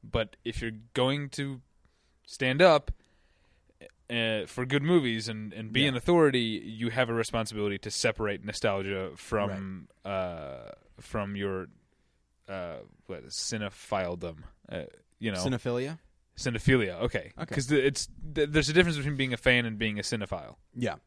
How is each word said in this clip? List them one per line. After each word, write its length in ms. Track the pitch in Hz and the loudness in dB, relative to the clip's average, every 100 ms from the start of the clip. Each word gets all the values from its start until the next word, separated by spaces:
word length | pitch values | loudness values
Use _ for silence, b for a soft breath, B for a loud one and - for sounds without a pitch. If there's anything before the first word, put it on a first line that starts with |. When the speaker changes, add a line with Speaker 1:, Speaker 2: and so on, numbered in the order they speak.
Speaker 1:
But 320 | 110 113 110 - - | -2 -2 -2 -6 -8
if 160 | 113 | -6
you're 100 | 117 110 117 | -6 -8 -6
going 360 | - 127 143 143 | 0 2 2 -4
to 300 | - 139 131 - _ _ _ _ _ _ | -6 -8 -8 -16 _ _ _ _ _ _
stand 360 | - 131 135 | -2 0 8
up, 300 | 180 151 - - _ _ _ _ _ _ _ _ - _ _ | 8 8 4 -10 _ _ _ _ _ _ _ _ -20 _ _
uh, 360 | 120 113 110 90 | -2 0 0 -4
for 200 | - 127 | -4 0
good 180 | 139 | 0
movies 440 | 143 175 131 113 107 | 4 4 4 -2 -4
and, 240 | 107 107 | -8 -8
and 200 | 98 110 | -10 -2
be 80 | 120 | 2
Speaker 2:
Yeah. 80 | 139 | 2
Speaker 1:
an 60 | 127 | 2
authority, 420 | 139 175 156 131 113 110 76 | 4 8 8 6 2 -2 -6
you 240 | 110 117 | -4 -2
have 180 | 110 120 | 2 2
a 40 | |
responsibility 640 | 117 110 117 110 110 104 101 | 2 0 0 -2 -2 -2 -2
to 120 | 110 | -6
separate 520 | - 117 110 107 101 | -2 0 0 -2 -4
nostalgia 680 | 101 104 113 98 98 98 95 73 | -6 -2 0 0 -2 -4 -4 -10
from, 680 | - 110 101 98 98 95 - _ 98 | -4 0 0 -2 -8 -10 -14 _ -6
Speaker 2:
Right. 60 | |
Speaker 1:
uh, 600 | 98 92 85 71 67 57 - _ - | -4 -4 -6 -10 -12 -14 -18 _ -20
from 340 | - 113 101 101 | -10 -6 -6 -4
your, 320 | 98 95 90 _ _ _ _ _ _ _ - | -2 -4 -6 _ _ _ _ _ _ _ -12
uh, 300 | 95 87 73 50 _ _ | -10 -8 -10 -14 _ _
what, 180 | 90 58 | -14 -12
cinephiledom, 1160 | - - 113 104 - - 101 90 87 87 80 - _ - | -8 -6 -4 -6 -8 -4 -2 -2 -4 -8 -10 -18 _ -12
uh, 140 | 87 76 - _ _ | -10 -10 -16 _ _
you 120 | 113 | -4
know? 60 | 95 | -2
Speaker 2:
Cinephilia? 560 | 92 127 - 123 135 160 _ _ _ - | -2 -2 -2 -2 -4 -8 _ _ _ -8
Speaker 1:
Cinephilia, 600 | 131 117 - 131 101 87 | -4 0 4 4 4 0
okay. 320 | 117 107 - - | -2 -2 -6 -12
Speaker 2:
Okay. 160 | 160 - | -6 -4
Speaker 1:
'Cause 120 | 127 | 2
the, 180 | 147 135 | 4 4
it's, 220 | 139 - - 156 | 0 -8 -10 -8
th-, 160 | 151 147 | 0 2
there's 200 | 151 143 | 4 4
a 40 | |
difference 220 | 156 175 151 | 6 4 4
between 220 | 139 139 | -2 -2
being 160 | 131 | -2
a 40 | 120 | 2
fan 280 | - 123 117 | 6 6 4
and 120 | 107 | 0
being 220 | 113 104 | -2 -2
a 40 | |
cinephile. 520 | 98 117 101 90 73 - _ | -2 -4 -4 -6 -8 -18 _
Speaker 2:
Yeah. 220 | - 117 73 | -4 -4 -4